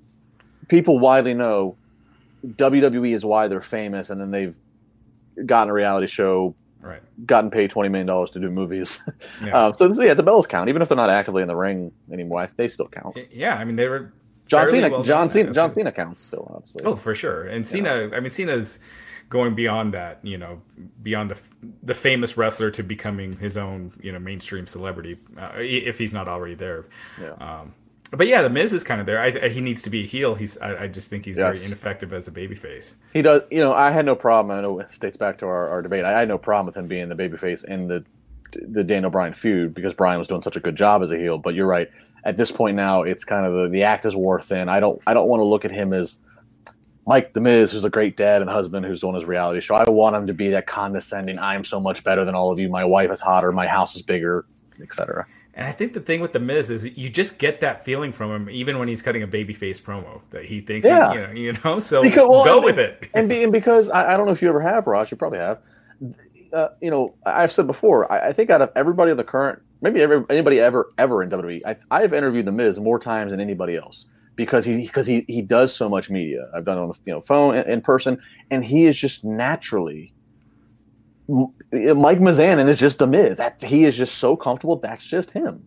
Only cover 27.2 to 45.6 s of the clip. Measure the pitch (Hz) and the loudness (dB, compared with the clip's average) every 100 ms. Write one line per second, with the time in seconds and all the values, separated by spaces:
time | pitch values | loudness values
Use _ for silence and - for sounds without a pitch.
27.2 | 82 - 78 78 76 - _ _ - - | -18 -16 -16 -16 -18 -20 _ _ -8 0
28.2 | 240 247 131 131 208 190 - 110 101 110 | 2 4 2 0 -2 -2 -4 -6 -4 -2
29.2 | 127 127 123 117 127 117 107 110 101 131 | -2 -2 -4 -4 -6 -8 -8 -8 -8 -4
30.2 | 135 104 104 - 104 95 101 92 - 101 | -4 -4 -8 -10 -10 -10 -10 -12 -12 -12
31.2 | 101 92 92 95 98 101 104 98 90 92 | -10 -2 -2 -2 -8 -10 -10 -10 -10 -12
32.2 | 90 85 95 104 - 65 - - _ 156 | -14 -14 -14 -14 -16 -18 -20 -20 _ 2
33.2 | 151 147 - 156 143 131 143 156 143 127 | 6 4 4 0 2 4 2 2 2 2
34.2 | 123 113 101 98 101 92 101 - 98 - | 4 4 2 -2 -6 -6 -10 -10 -10 -6
35.2 | 101 - 95 90 85 90 87 95 90 107 | -6 -6 -6 -4 -4 -4 -4 -4 0 0
36.2 | 113 95 - 104 90 95 87 90 87 87 | 0 -2 -2 -2 -2 -8 -10 -8 -8 -8
37.2 | 92 82 90 85 - 95 90 87 - _ | -8 -6 -8 -8 -8 -8 -6 -6 -8 _
38.2 | _ - - - - 107 92 101 95 92 | _ -20 -18 -16 -8 -4 0 0 0 -2
39.2 | 85 85 113 95 85 80 92 - 92 87 | -4 -4 -2 0 -2 -4 -6 0 2 0
40.2 | 85 90 - - 87 78 104 104 90 82 | -2 -6 -6 -8 -6 0 4 4 2 -4
41.2 | 85 80 87 87 95 87 82 _ _ _ | -4 -4 -4 -2 0 0 -2 _ _ _
42.2 | - 92 113 - 110 101 98 95 87 92 | -6 -2 -2 0 -2 0 0 0 0 -4
43.2 | - 101 95 90 90 95 101 107 113 95 | -4 -2 0 0 0 2 2 2 -2 -2
44.2 | 92 90 - 92 90 98 104 - - 113 | 0 -2 -2 -4 -2 0 2 0 0 2
45.2 | 95 117 104 107 | 2 2 2 2